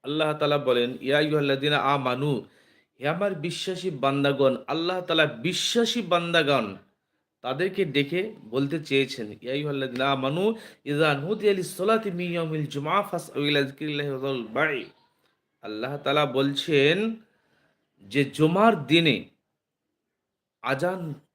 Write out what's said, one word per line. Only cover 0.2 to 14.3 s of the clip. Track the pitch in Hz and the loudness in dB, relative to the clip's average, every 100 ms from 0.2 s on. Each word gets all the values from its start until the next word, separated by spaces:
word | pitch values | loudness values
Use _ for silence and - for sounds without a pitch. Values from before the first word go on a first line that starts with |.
| 156 | 0
তাআলা | 151 151 147 | 0 0 2
বলেন, | 123 120 120 127 | 2 2 2 -2
"ইয়া | 127 147 | 0 2
আইয়ুহাল্লাযীনা | 151 151 143 135 147 147 | 2 0 0 0 2 2
আমানু", | 131 143 127 127 147 127 - _ _ _ _ _ | 2 0 0 -2 0 -2 -4 _ _ _ _ _
হে | 135 | -4
আমার | 170 202 | -2 -2
বিশ্বাসী | 175 165 - - 180 185 | -4 -6 -6 -6 -6 -6
বান্দাগণ। | 139 135 139 139 131 135 123 - | -2 0 2 2 4 4 2 -4
আল্লাহ | 151 170 185 | -4 -2 -4
তাআলা | 175 160 151 | 0 2 2
বিশ্বাসী | 117 143 175 - 233 226 240 | 0 -4 -2 0 2 0 -2
বান্দাগণ | 180 175 170 170 143 139 104 95 _ _ _ _ _ _ | 0 0 2 2 4 2 0 -10 _ _ _ _ _ _
তাদেরকে | 120 135 185 190 | -8 -4 -2 -2
ডেকে | 175 139 143 175 220 - | 0 0 0 -2 -4 -10
বলতে | - 131 139 160 | -6 -2 0 -2
চেয়েছেন, | 147 135 135 - 107 104 | 0 0 0 -4 -10 -10
"ইয়া | 120 | -6
আইয়ুহাল্লাযীনা | 139 147 139 135 123 135 | -4 -4 -4 -4 -2 0
আমানু | 139 131 156 208 220 - - | 0 0 0 0 -2 -12 -14
ইযা | - 147 156 | -4 2 2
নুদিয়া | 139 151 220 208 | 2 -2 0 2
লিস-সালাতি | 190 175 - 196 220 214 | 0 -2 -4 0 2 0
মিন | 175 175 | -4 -4
ইয়াউমিল | 170 160 156 147 | -4 -2 -4 -4
জুমআ | 143 147 190 | -4 -2 -2
ফাসআউ | 202 175 151 131 | -2 -6 -6 -2
ইলা | 147 143 | 2 2
যিকরিল্লাহি | 135 139 151 147 143 | 0 -4 -6 -4 -4
ওয়া | 135 | -4
যারুল | 135 | -4